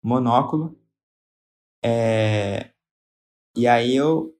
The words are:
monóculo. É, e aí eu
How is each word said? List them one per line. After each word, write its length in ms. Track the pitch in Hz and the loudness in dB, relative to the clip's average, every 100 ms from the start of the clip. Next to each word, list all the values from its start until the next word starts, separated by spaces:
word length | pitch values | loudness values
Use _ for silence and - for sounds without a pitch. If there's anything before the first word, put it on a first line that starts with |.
monóculo. 720 | 113 127 123 123 - 156 160 - _ _ _ _ _ _ _ _ _ _ | -2 -2 2 2 0 -4 -6 -12 _ _ _ _ _ _ _ _ _ _
É, 880 | 117 117 113 110 107 107 101 98 - _ _ _ _ _ _ _ _ | -2 0 0 0 0 0 -2 -6 -10 _ _ _ _ _ _ _ _
e 120 | - 120 | -2 2
aí 280 | 120 120 | 2 2
eu 400 | 131 151 160 160 | 0 2 0 -4